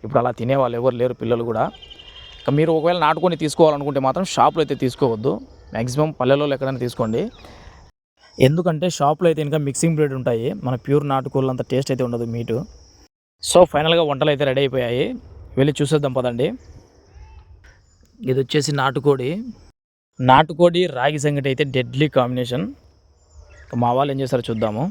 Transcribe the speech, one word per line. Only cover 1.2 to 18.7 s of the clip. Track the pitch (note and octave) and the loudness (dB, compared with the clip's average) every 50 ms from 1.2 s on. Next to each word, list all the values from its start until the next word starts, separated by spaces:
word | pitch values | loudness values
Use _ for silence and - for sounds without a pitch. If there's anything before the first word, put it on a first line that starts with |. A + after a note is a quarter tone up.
పిల్లలు | A#2+ A2+ A#2+ A#2 A#2 A#2 | -2 -2 0 0 0 -4
కూడా. | A2 A2 C3 - - - - - - - - - - - - - - - | -2 -2 -2 -4 -4 -12 -20 -20 -20 -20 -20 -20 -20 -20 -20 -20 -20 -8
ఇక | - - C#3 D3 | -4 -2 0 2
మీరు | D#3+ E3 E3 | 2 2 2
ఒకవేళ | D#3+ D3 E3+ F3+ F3+ D#3 | 2 2 0 0 2 2
నాటుకోడిని | D3+ D#3+ D#3 D#3+ F#3 E3+ D3+ E3 | 0 2 2 0 -2 0 -2 -4
తీసుకోవాలనుకుంటే | D3+ - - E3 D#3 D3 C#3+ C#3+ D3 C#3 C#3 C3+ | -4 4 4 4 4 4 0 -4 -4 -2 0 0
మాత్రం | C3 C3 F3 F#3+ - - | 0 0 -2 -4 -2 2
షాప్లో | - A#2+ D3+ D3 E3+ D3+ | 4 4 4 4 2 -2
అయితే | - C#3+ - C#3 | -2 -2 -2 -2
తీసుకోవద్దు. | B2+ - - C#3+ B2 A2+ G#2+ A2 C#3 F3+ A3+ C4+ - - - - - - | -4 0 0 0 0 0 0 -2 -2 -2 -2 -8 -16 -20 -20 -20 -10 -6
మ్యాక్సిమం | A2+ A#2+ B2+ B2 C#3+ D3+ D#3 D3 _ | -4 -4 -2 0 0 -2 -2 -2 _
పల్లెల్లో | B2+ B2+ C#3 C#3+ D3 D3 C#3 | 2 2 2 2 2 -2 -2
ఎక్కడైనా | B2+ C3+ C3+ C3+ A#2+ B2 | -2 -4 -6 -4 -4 -6
తీసుకోండి. | B2 - - A#2+ A2 A2 B2+ F#3 B3 - - - - - - - - - - - - _ _ _ _ _ _ _ _ _ - C3 | -6 -2 -2 -2 0 0 -2 -4 -4 -8 -16 -20 -20 -20 -20 -20 -20 -20 -20 -20 -20 _ _ _ _ _ _ _ _ _ 4 4
ఎందుకంటే | C3 D3+ E3+ E3+ F3+ D#3+ D3 F3 F3+ D#3 - | 4 4 2 0 0 -2 0 -4 -4 -2 0
షాప్లో | C#3+ C#3+ D#3 - F3+ E3+ | 0 0 2 2 2 2
అయితే | D#3+ D#3 D3+ | 2 2 -2
ఇంకా | C#3+ D3 D#3 D3 C#3 | -2 -2 -2 -2 -2
మిక్సింగ్ | C3+ - - E3+ D#3+ | -2 0 0 0 2
బ్రీడ్ | D3+ D3+ C#3+ C3+ C3 | 2 0 -2 -2 -4
ఉంటాయి. | A#2+ B2 A#2+ A2+ A#2 C#3 G2 G2+ - | -2 -2 -2 0 -2 -4 -6 -4 -4
మన | B2+ B2+ A#2+ - | -4 -4 -4 0
ప్యూర్ | C#3 C#3 D3 C#3+ C#3+ C3+ | 2 2 2 2 0 -2
నాటుకోళ్ళు | C3+ C3 C3+ - C#3 C3+ C3 C3 | -2 -2 -2 -2 -2 -2 0 -2
అంత | B2 B2+ _ | -4 -4 _
టేస్ట్ | B2 B2+ C3+ - C3+ | -2 -2 0 -2 -2
అయితే | B2+ B2+ A#2+ | -2 -2 -4
ఉండదు | A#2+ A#2 A#2+ A#2 A2+ | -2 -4 -4 -4 -6
మీటు. | A#2 A#2 - A2+ B2 F#3 - - - - _ _ _ - _ _ _ _ _ _ _ - - | -6 -4 -4 -4 -4 -6 -8 -16 -20 -20 _ _ _ -20 _ _ _ _ _ _ _ -8 2
So | - E3+ F3+ - - | 6 6 6 6 4
ఫైనల్గా | C#3+ D3+ D#3+ E3+ E3+ E3 D3 | 0 2 2 2 2 2 0
వంటలు | C#3+ C3 - D3+ D3 | 0 0 2 0 2
అయితే | C3+ D3 C3+ | 2 0 0
రెడీ | B2+ C3+ C#3+ | 2 2 0
అయిపోయాయి, | C3 B2+ C3 B2 A#2 A#2+ B2+ D#3+ A3+ C4 A#3 - - - - - - - | 0 0 0 0 0 0 -2 -2 -2 -4 -10 -14 -18 -20 -20 -20 -6 0
వెళ్ళి | B2+ C3+ D3+ C#3 - | 2 2 2 2 0
చూసేద్దాం | D3 C3+ D#3 D3 C#3+ C3+ B2+ C3 | 0 2 2 0 0 0 -2 0
పదండి. | B2 B2 A#2+ A#2 C3 F3+ B3 - - - - - - _ _ _ _ _ _ - - - - - - _ - _ _ - _ _ _ _ _ _ _ _ _ - - C3 | -2 -2 0 0 -2 -2 -2 -8 -14 -20 -20 -20 -20 _ _ _ _ _ _ -20 -20 -20 -20 -20 -20 _ -20 _ _ -20 _ _ _ _ _ _ _ _ _ -10 -4 -2
ఇది | B2+ C3 C3+ | -2 -2 -2
వచ్చేసి | - - D3+ C#3 D3+ | 0 0 -2 0 0